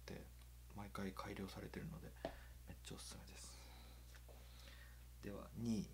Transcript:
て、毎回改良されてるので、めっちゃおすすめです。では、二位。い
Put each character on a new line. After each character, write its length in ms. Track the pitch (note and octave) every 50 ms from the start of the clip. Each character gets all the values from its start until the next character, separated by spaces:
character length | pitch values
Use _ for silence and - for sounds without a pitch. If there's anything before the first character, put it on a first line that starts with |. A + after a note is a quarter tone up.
| -
て、 160 | - - - - - - - - - - - - - -
毎 140 | G2+ G#2 G2 -
回 180 | - G2 F#2+ F#2+
改 220 | - G2 G2+ G2+
良 100 | F#2+ G2
さ 120 | F#2+ - G2+
れ 80 | G2+
て 120 | - - -
る 80 | G2+
の 120 | - D#3 -
で、 120 | - - - - - - - - - - - - -
め 60 | - -
っ 40 | - -
ち 80 | -
ゃ 40 | -
お 40 | -
す 100 | - -
す 80 | - -
め 140 | - - -
で 60 | -
す。 200 | - - - - - - - - - - - - - - - - - - - - - - - - - - - - - - - - - - - - -
で 80 | G2+
は、 160 | G2+ G2+ - - -
二 220 | G2+ A#2 A#2 A2+ G2+
位。 20 |
い 40 | - -